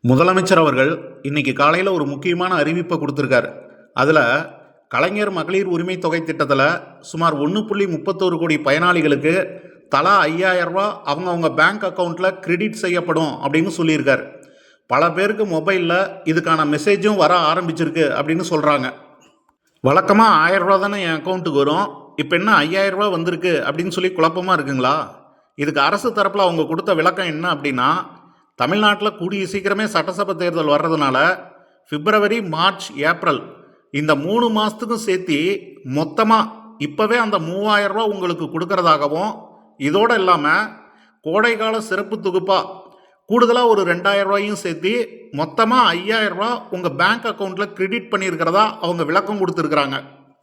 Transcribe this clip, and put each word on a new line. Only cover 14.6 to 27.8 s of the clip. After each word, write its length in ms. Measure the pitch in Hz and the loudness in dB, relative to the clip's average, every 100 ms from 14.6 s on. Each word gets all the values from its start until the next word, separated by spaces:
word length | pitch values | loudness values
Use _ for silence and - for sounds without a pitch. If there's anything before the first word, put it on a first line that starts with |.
| _ _ _ | _ _ _
பல 200 | 127 170 160 | 2 2 0
பேருக்கு 260 | 202 214 208 | -2 -2 -2
மொபைல்ல 460 | 160 160 190 170 175 190 - - | -2 0 -2 0 0 -2 -4 -2
இதுக்கான 340 | 160 170 160 151 | -2 0 0 0
மெசேஜும் 480 | 147 175 202 208 202 | 0 0 0 2 4
வர 120 | 156 185 156 | 4 4 4
ஆரம்பிச்சிருக்கு 560 | 170 175 151 156 165 151 - | 0 -2 -4 -2 0 0 0
அப்படின்னு 280 | 147 165 170 | -2 -2 -2
சொல்றாங்க. 400 | 160 147 143 127 - - _ _ _ _ _ _ _ | 0 2 2 -2 -8 -20 _ _ _ _ _ _ _
வழக்கமா 420 | 131 160 185 202 220 165 | 4 4 4 4 6 6
ஆயிரம் 220 | 165 190 180 | 4 2 2
ரூபா 100 | 196 202 | 2 2
தானே 120 | 202 | -2
என் 120 | 175 160 | -2 -4
அக்கவுண்ட்டுக்கு 440 | 165 185 170 139 | -4 -4 0 2
வரும், 220 | 143 160 208 - - - | 2 2 -2 -8 -14 -8
இப்ப 100 | - 170 | -2 0
என்ன 160 | 202 190 | 4 2
ஐயாயிரம் 340 | 151 190 196 190 | 2 0 0 0
ரூபா 100 | 208 175 | -2 0
வந்திருக்கு 360 | 165 170 180 156 131 | -2 -2 0 0 -2
அப்படின்னு 280 | 151 175 170 | -4 -4 -2
சொல்லி 120 | 185 185 | -2 0
குழப்பமா 380 | 160 175 180 175 | 0 0 -2 -2
இருக்குங்களா? 380 | 139 135 127 151 110 - - _ _ - | 0 0 0 0 -4 -14 -20 _ _ -6
இதுக்கு 240 | 147 143 143 | -4 0 0
அரசு 240 | 202 240 | 0 -2
தரப்புல 360 | 214 196 202 185 | 0 -2 2 0
அவங்க 180 | 170 147 | 0 -2
கொடுத்த 240 | 165 202 170 | -4 0 2
விளக்கம் 320 | 170 185 180 | 0 0 -6
என்ன 120 | 151 175 | -4 -4
அப்படின்னா, 340 | 151 143 127 | -4 -4 0